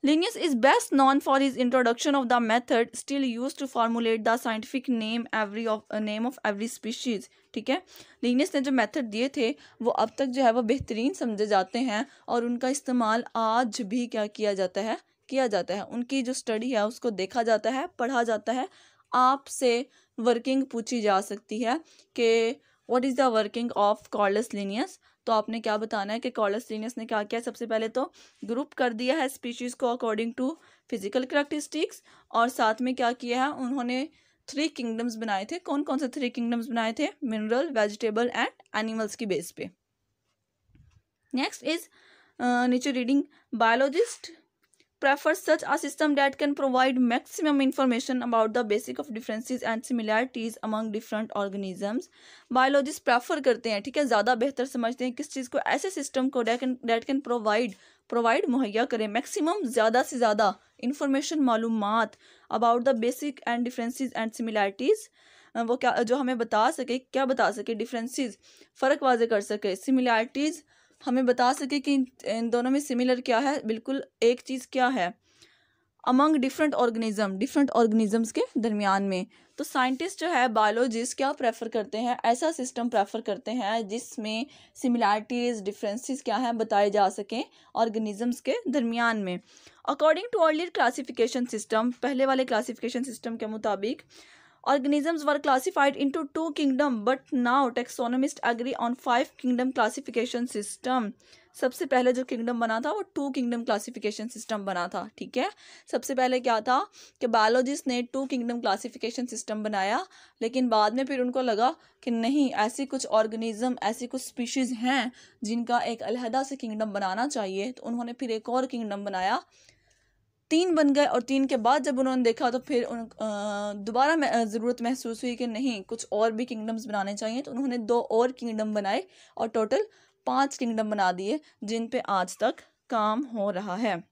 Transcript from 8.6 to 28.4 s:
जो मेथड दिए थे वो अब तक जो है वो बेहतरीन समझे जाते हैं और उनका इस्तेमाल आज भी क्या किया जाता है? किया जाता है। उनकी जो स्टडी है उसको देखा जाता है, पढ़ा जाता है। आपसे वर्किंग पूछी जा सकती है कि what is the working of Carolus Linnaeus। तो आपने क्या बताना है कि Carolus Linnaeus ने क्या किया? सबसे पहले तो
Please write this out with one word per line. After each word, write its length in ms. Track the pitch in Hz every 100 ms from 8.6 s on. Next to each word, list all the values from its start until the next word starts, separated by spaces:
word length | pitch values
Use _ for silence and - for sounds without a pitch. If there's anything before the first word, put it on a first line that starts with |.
जो 100 | 269
मेथड 340 | 262 214 320
दिए 260 | 233 208 262 294
थे 180 | 226 285 - _
वो 80 | 233
अब 200 | - 220 -
तक 80 | 277
जो 180 | 247
है 80 | 254
वो 100 | 226
बेहतरीन 500 | 220 262 - 220 247
समझे 340 | 381 254 202 208
जाते 320 | 202 190 233
हैं 280 | 262 214 262 _ -
और 160 | 240
उनका 240 | 240 240 254
इस्तेमाल 560 | 277 - 247 220 226 233 226
आज 460 | 226 226 254 202
भी 240 | 202 240 240
क्या 200 | 226 214
किया 280 | 214 208
जाता 260 | 196 185 196
है? 280 | 214 370 _ _ -
किया 180 | 262 254
जाता 280 | 202 175
है। 80 | 196
उनकी 400 | - 233 240 269
जो 100 | 247
स्टडी 380 | 254 - 220 247
है 160 | 240 208
उसको 240 | 247 247
देखा 320 | 196 190 247
जाता 280 | 226 214 220
है, 160 | 262 349
पढ़ा 360 | - 240 262
जाता 300 | 233 214 214
है। 160 | 254 269 _ _ _ _
आपसे 760 | 247 254 269 - - 254 240 285 _ _ -
वर्किंग 440 | 233 233 233 269
पूछी 360 | 262 233 226 240
जा 200 | 208 190
सकती 420 | - 202 _ 214
है 180 | 233 294 - - _ -
कि 400 | 233 226 226 285 _ _ -
what 140 | 247
is 120 | 262 254
the 160 | 262
working 380 | 220 214 233 240 -
of 200 | 202 214 - 208
Carolus 380 | 202 202 233
Linnaeus। 460 | 208 196 208 359 - _ _ -
तो 60 |
आपने 280 | 220 214 226
क्या 160 | 220 214
बताना 360 | 220 220 196
है 60 | 226
कि 120 | 254
Carolus 380 | 240 208 208 -
Linnaeus 300 | 220 220 240
ने 80 | 220
क्या 160 | 220
किया? 180 | 208 233
सबसे 260 | 240 233 233
पहले 220 | 220 226
तो 240 | 254 330 _ - _